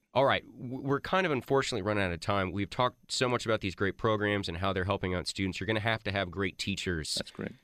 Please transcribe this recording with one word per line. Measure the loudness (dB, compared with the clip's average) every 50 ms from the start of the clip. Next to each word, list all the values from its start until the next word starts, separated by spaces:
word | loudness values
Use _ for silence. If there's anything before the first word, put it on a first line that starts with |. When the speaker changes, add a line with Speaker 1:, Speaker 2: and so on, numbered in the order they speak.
| _ _ 0
Speaker 1:
All | 2 4
right. | 4 4 2 0
W-, | -4 -12 -12 -10 -8 -8 -4 -2
we're | 0 0 0
kind | 0 0 0 2 2
of | 2 0
unfortunately | 0 0 2 2 2 4 2 0 0
running | 0 2 2 2 2
out | 0 0
of | -2
time. | 0 0 2 2 2 0 0
We've | -2 -4 -2
talked | 0 0 0 0 0 _ _ -6
so | -2 0 2
much | 2 2 2 2
about | 2 0 0 0
these | -2 -2
great | 0 0 0 0
programs | 0 2 2 2 2 2 2 2 2 0 -2
and | -4 -2
how | 0 0 0
they're | 0 0
helping | 0 0 0 0 0 -2
out | -2 -2
students. | -4 -4 -2 -2 -2 -2 -2
You're | -2
gonna | -2 -2 0
have | 0 0 -2 -2 -2
to | -2 -2
have | -2 -2 -2
great | -2 -2 -2 -2 -4 -4
teachers | -4 -4 -4 -2 -2 -2 -2 -2 -2 -4 -4
Speaker 2:
That's | -4 -4 -6
correct. | -8 -8 -8 -8 -10 -12